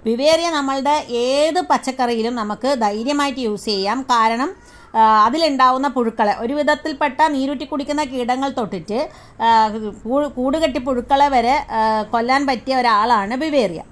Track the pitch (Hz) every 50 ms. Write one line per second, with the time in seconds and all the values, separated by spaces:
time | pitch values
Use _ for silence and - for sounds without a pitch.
0 | _ 220 233 233 277 311 320 320 339 339 320 294 277 269 269 277 262 285 294 302
1 | - - 240 233 240 254 269 285 302 320 294 339 - - 294 - - 269 254 262
2 | 247 240 240 226 220 233 247 240 214 208 208 208 - 262 285 240 226 208 202 220
3 | 226 277 294 285 285 285 240 269 247 214 208 202 - 226 208 196 190 196 226 262
4 | 262 262 247 233 220 226 226 233 269 359 392 - - - - - - - - 226
5 | 220 220 220 214 214 226 254 330 330 302 277 254 262 254 254 262 277 285 - 262
6 | 233 226 226 - 214 208 - - 226 233 285 294 294 285 294 294 - 311 294 -
7 | 311 285 269 - 311 320 294 262 269 269 294 247 302 - 311 277 285 285 294 294
8 | 302 247 262 254 240 226 254 262 269 277 269 262 226 175 208 180 156 - 202 240
9 | 311 320 - - - - - - 226 226 226 226 220 214 208 226 214 208 202 -
10 | - 220 254 285 294 285 - 254 247 269 277 320 320 294 247 294 247 277 262 240
11 | 240 - 277 277 285 285 277 247 233 240 269 294 - - - - 220 220 220 214
12 | 208 214 - 233 233 240 262 277 285 277 262 214 - 262 262 254 240 233 220 202
13 | 214 240 240 214 196 202 240 262 311 320 294 277 220 180 170 160 - -